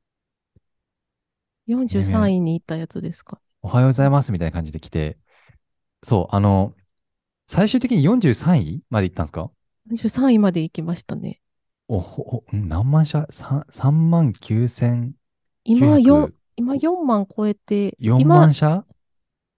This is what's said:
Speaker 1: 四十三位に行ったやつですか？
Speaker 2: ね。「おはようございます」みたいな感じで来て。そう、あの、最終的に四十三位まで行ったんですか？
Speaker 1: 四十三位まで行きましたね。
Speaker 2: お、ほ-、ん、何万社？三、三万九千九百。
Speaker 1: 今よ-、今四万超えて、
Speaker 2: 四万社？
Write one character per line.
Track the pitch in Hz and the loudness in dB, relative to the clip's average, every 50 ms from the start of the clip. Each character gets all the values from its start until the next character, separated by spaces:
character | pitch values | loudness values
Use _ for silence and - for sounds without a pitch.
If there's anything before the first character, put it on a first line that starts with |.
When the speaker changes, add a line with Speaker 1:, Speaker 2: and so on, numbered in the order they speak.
| _ _ _ _ _ _ _ _ _ _ _ _ _ _ _ _ _ _ _ _ _ _ _ _ _ _ _ _ _ _ _ _ _ | _ _ _ _ _ _ _ _ _ _ _ _ _ _ _ _ _ _ _ _ _ _ _ _ _ _ _ _ _ _ _ _ _
Speaker 1:
四 | 226 233 254 262 | -6 -4 -4 -4
十 | 220 196 202 196 | -2 -2 -2 -2
三 | 196 196 220 214 196 185 | 0 0 0 2 2 0
位 | 180 | 0
に | 175 160 165 | -2 -2 -4
行 | 170 - | -6 -6
っ | |
た | - 160 | -8 -10
や | 165 165 | -10 -10
つ | - - 175 | -10 -10 -10
で | 170 175 170 | -10 -12 -12
す | - - | -14 -18
か？ | - - | -20 -20
Speaker 2:
ね。 | - _ _ _ _ - | -20 _ _ _ _ -8
「お | 90 | -2
は | - 123 | 2 2
よ | 127 | 4
う | 135 | 4
ご | 120 | 2
ざ | 131 139 | 2 2
い | 139 | 2
ま | 139 143 - | 2 2 0
す」 | - 101 | -2 -4
み | 82 | -4
た | 82 | -4
い | 80 | -4
な | |
感 | - 90 80 | -4 -4 -6
じ | 78 76 | -8 -10
で | 80 | -14
来 | - - | -12 -8
て。 | - 80 76 76 - - _ _ _ _ _ _ _ _ _ _ _ _ _ _ _ _ - | -6 -4 -4 -4 -8 -12 _ _ _ _ _ _ _ _ _ _ _ _ _ _ _ _ -6
そ | - 117 95 - - | -2 -2 -2 0 0
う、 | - | 0
あ | 98 | 2
の、 | 101 101 98 95 98 117 - _ _ _ _ _ _ _ _ _ _ _ _ _ _ | 2 4 2 2 0 -2 -6 _ _ _ _ _ _ _ _ _ _ _ _ _ _
最 | - - - 202 214 | -6 -2 0 0 0
終 | - 247 | 0 -2
的 | - 247 247 | -2 0 0
に | 170 131 | 2 2
四 | 170 247 254 | 2 2 2
十 | 202 139 107 | 2 2 0
三 | - - 165 180 131 | 0 0 0 2 2
位 | 82 76 90 151 - _ | 0 -2 -8 -10 -8 _
ま | 117 107 | -2 -2
で | 95 | -2
行 | 90 - | -2 -4
っ | |
た | - 85 | -6 -8
ん | |
で | 78 | -8
す | |
か？ | - 82 82 - - _ _ _ _ _ _ | -8 -10 -12 -12 -14 _ _ _ _ _ _
Speaker 1:
四 | 214 233 | -10 -8
十 | 226 - 214 | -6 -6 -4
三 | - 254 262 269 233 | -2 0 2 2 4
位 | 214 | 4
ま | 208 190 | 2 2
で | 180 170 | 0 -2
行 | 156 165 - | -4 -6 -8
き | - | -10
ま | 160 170 175 | -8 -8 -8
し | - - | -8 -10
た | - - | -12 -12
ね。 | - - - - - _ _ _ _ _ _ _ _ _ | -10 -10 -12 -14 -16 _ _ _ _ _ _ _ _ _
Speaker 2:
お、 | - 117 92 | -6 -6 -6
ほ-、 | 90 - - - - - 123 113 - _ - | -6 -8 -12 -14 -10 -10 -10 -10 -10 _ -8
ん、 | 107 104 | -6 -6
何 | 82 78 90 110 135 | -4 -4 -2 -2 0
万 | 147 160 156 | 2 2 0
社？ | - - 151 156 - | 0 -2 -4 -6 -6
三、 | - - - - 135 143 - - | -12 -18 -8 -6 -6 -6 -6 -10
三 | - - - 135 151 160 160 165 | -8 -4 -2 0 2 2 2 2
万 | 170 170 160 123 98 | 2 2 2 0 -2
九 | - - - 110 113 123 | -4 -6 -4 -2 -2 -2
千 | 117 - - 123 120 120 120 120 131 - _ _ _ _ _ _ _ _ _ _ | -2 -2 -2 -2 -2 -2 -4 -6 -8 -12 _ _ _ _ _ _ _ _ _ _
九 | 226 226 | 0 2
百。 | 247 269 294 302 285 | 4 4 6 6 6
Speaker 1:
今 | |
よ-、 | 233 269 285 302 294 - - _ _ _ _ | 6 6 4 4 2 0 -6 _ _ _ _
今 | - 240 247 277 | -6 -4 -4 -2
四 | 269 294 330 359 359 320 | -2 -2 -2 -2 -2 -2
万 | 262 226 202 196 | 0 0 -2 -2
超 | 196 _ - 214 | -4 _ -4 -4
え | 208 202 | -4 -4
て、 | - _ - 208 202 202 190 - - | -6 _ -4 -4 -2 -2 -4 -6 -4
Speaker 2:
四 | - 107 123 127 135 | 0 2 4 4 6
万 | 156 165 151 156 156 139 | 6 6 8 8 6 4
社？ | - 156 151 160 190 - _ _ _ _ _ _ _ _ _ _ _ _ _ _ | 4 2 0 0 -2 -6 _ _ _ _ _ _ _ _ _ _ _ _ _ _